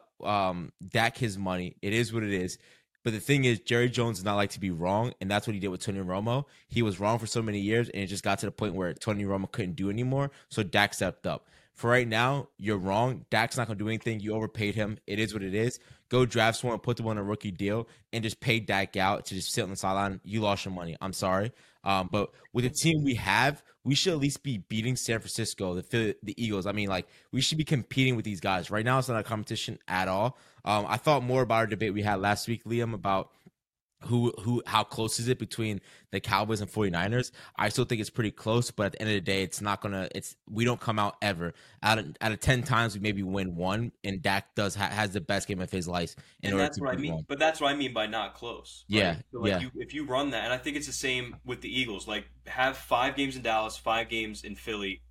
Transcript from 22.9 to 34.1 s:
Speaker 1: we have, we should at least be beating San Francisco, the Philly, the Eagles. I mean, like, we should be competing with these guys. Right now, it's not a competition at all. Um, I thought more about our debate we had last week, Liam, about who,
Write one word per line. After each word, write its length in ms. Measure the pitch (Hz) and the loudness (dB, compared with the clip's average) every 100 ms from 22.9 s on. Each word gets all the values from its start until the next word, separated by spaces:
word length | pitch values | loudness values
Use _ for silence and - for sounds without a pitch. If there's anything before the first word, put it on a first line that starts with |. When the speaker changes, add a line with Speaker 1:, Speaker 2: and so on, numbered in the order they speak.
| 156 | 4
Speaker 1:
we 100 | 139 117 | 2 0
have, 460 | 95 104 135 147 _ _ | 2 4 4 0 _ _
we 100 | - | 0
should 200 | 143 185 | 2 2
at 60 | 160 | 2
least 220 | 139 - | 0 0
be 160 | 139 113 - | -4 -6 -4
beating 260 | 110 117 123 | -2 -2 -2
San 240 | - 113 | 0 -2
Francisco, 560 | - - 110 - 95 90 | -2 -4 -4 -2 -2 -2
the 80 | |
Philly, 320 | - 120 110 - | 0 0 0 -2
the 180 | 104 - | -6 -4
Eagles. 220 | 113 101 92 | -2 0 -2
I 60 | |
mean, 160 | 101 101 | -2 0
like, 180 | 92 - - - | -2 -4 -14 -6
we 100 | 123 | -2
should 180 | 135 156 | 0 0
be 40 | |
competing 520 | 151 143 - 135 131 117 | 0 0 0 2 4 4
with 100 | 107 | -2
these 140 | 95 | -2
guys. 320 | 98 95 85 | 0 0 0
Right 120 | 104 113 | -2 2
now, 120 | 131 | 2
it's 120 | 127 | 2
not 100 | 113 | -2
a 40 | |
competition 540 | 101 110 101 110 - - - | -2 -4 -4 -6 -6 -8 -4
at 200 | 92 95 | -2 0
all. 300 | 95 117 - - - | 2 0 -2 -20 -12
Um, 220 | - 104 101 | 0 0 2
I 100 | 110 | 0
thought 240 | - 143 | 4 2
more 200 | 123 127 | 4 2
about 120 | 120 113 | 4 4
our 100 | 110 | 4
debate 260 | 104 107 | 0 0
we 80 | 101 | 0
had 180 | 104 98 | 2 2
last 260 | 101 104 - | 2 2 0
week, 160 | 113 | -4
Liam, 320 | 107 117 117 107 | -2 -2 0 -2
about 340 | 98 95 - _ - _ _ _ _ _ | 0 0 -2 _ -20 _ _ _ _ _
who, 300 | - | 0